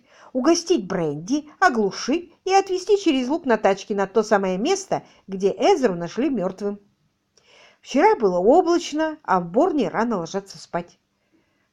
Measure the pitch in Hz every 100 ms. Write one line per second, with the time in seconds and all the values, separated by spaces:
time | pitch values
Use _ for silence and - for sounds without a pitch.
0 | _ _ - 254 247 339 - 330 185 175
1 | 156 147 180 294 - - 370 233 196 -
2 | - 339 - _ 370 392 392 359 - 403
3 | - 262 247 330 262 220 196 196 - 202
4 | 190 226 220 202 190 185 285 392 - 151
5 | - _ - 190 190 - 311 359 240 175
6 | 170 - 302 233 180 185 202 202 _ _
7 | _ _ _ _ _ _ _ _ - 262
8 | 403 339 202 180 196 330 339 349 - 302
9 | 311 302 - 185 175 202 370 302 175 180
10 | 233 202 165 196 196 147 - 175 170 _
11 | _ _ _ _ _ _ _